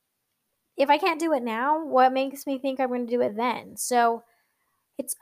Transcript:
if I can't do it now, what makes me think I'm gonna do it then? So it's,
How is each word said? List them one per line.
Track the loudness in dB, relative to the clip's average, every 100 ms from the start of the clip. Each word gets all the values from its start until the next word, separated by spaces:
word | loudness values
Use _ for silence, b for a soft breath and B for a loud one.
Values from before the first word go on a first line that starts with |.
| _ _ _ _ _ _ _ -2
if | 2
I | 4
can't | 2 0
do | 0
it | 0
now, | -2 -2 0 0
what | 2 4 6
makes | 4 -2 -6 -6
me | -4
think | -4 -2
I'm | -2
gonna | -2 -2
do | -2
it | 0 -2
then? | -4 -4 -10 -10
So | 0 2 2 0 -8 _ _ _ _ _ _ -12
it's, | -10 -10